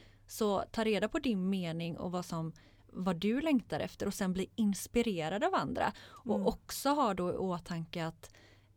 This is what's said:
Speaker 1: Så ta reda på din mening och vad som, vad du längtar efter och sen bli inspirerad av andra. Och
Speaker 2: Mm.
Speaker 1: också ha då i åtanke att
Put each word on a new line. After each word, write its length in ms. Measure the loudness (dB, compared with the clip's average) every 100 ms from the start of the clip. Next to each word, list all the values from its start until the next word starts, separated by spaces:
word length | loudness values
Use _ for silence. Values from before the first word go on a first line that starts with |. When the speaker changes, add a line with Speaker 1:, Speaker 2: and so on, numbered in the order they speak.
| -20 -20 -16
Speaker 1:
Så 380 | 0 2 2 0
ta 140 | -2
reda 240 | 0 2 0
på 100 | 0
din 320 | 0 0 2
mening 480 | 0 -2 -2 -4 -4
och 140 | -4
vad 120 | -4
som, 280 | -2 -2 -4 -6 -16 -20 -16
vad 240 | -4 -2 0
du 240 | 2 2
längtar 400 | 4 2 2 -2
efter 260 | -4 -4 -4
och 80 |
sen 180 | 0 0
bli 180 | 0 -2
inspirerad 880 | 0 2 2 0 0 2 0 0 0
av 100 | 2
andra. 380 | 2 0 0 0 -2
Och 340 | -10 -12 -2
Speaker 2:
Mm. 120 | 0 2
Speaker 1:
också 420 | 0 -4 -2 2
ha 260 | 4 4
då 160 | 2 0
i 60 | 0
åtanke 680 | -2 -2 -4 -6 -4 -4 -4
att 280 | -6 -14 -20 -20 -20 -20